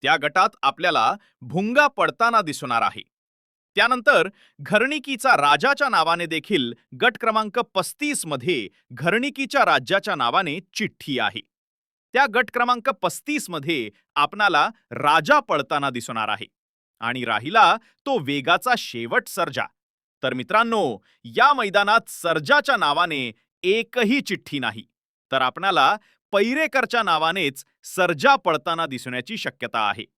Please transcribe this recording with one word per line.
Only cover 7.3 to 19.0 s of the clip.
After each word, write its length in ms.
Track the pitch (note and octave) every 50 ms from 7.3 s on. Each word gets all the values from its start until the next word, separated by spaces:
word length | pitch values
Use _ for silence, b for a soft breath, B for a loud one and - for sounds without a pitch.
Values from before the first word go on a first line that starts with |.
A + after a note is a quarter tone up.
| G#3+ A3 A3 G#3+ F3+ A#3+
पस्तीस 680 | A#3 A3+ _ F#3+ F3 - - _ D4 D4 C#4+ - -
मध्ये 420 | E3 D3 C3+ A#2 D#3 F3+ C3+ G#2 F2+ _ _ _ _ C3
घरणिकीच्या 720 | B2 C3+ E3+ F3 A3+ B3 C#4+ - - C4+ A3 - C#4 A#3
राज्याच्या 500 | F#3 D#3+ - B2+ A2 F3 G3 G3 G#3+ F#3+
नावाने 440 | D#3 B2+ A#2+ B2+ F3 G3 E3+ C#3+ D#3+ - _ _
चिठ्ठी 440 | - A3 F#3+ _ _ - - C#3 A#2+
आहे. 220 | A2 G2+ G2+ A2+ - _ _ _ _ _ _ _ _ _ _ _ _ _ _
त्या 140 | B3 C#4 C4+ G3+
गट 160 | A#3 B3 - _
क्रमांक 380 | B3 A#3+ A#3+ B3 A#3+ G#3+ C4+
पस्तीस 600 | C4 _ - F3 - - _ - D4 D4 - -
मध्ये 400 | F3 D#3+ C#3 C3+ E3+ C#3+ A2+ G#2+ _ _ _ _ _
आपणाला 540 | C#3 D3 D3 - G3+ G#3+ G3+ F3 D3 D3+ G#3 A#3 _ _ _
राजा 500 | B2 - - C#3+ D3+ E3 D#3 D3 C4+ C#4+
पळताना 500 | - _ F#3+ D3+ C#3 _ D#3+ D3 C#3 C#3
दिसणार 380 | B2 B2 A2+ - B2+ A2+ A2 G#2
आहे. 180 | G#2+ G2 G#2 - _ _ _ _ _ _ _ _ _ _
आणि 240 | A2 A#2 B2 B2+ B2
राहिला 520 | A#2 A2+ G#2+ A2 D3 G3 A3+ G#3 E3+ F#3 A3+ b b b b b
तो 120 | - C#4 A#3
वेगाचा 560 | D3+ B2 C#3 C#3+ C3 D3 E3+ F#3 - B3+ B3 G#3+
शेवट 500 | - - - A#2+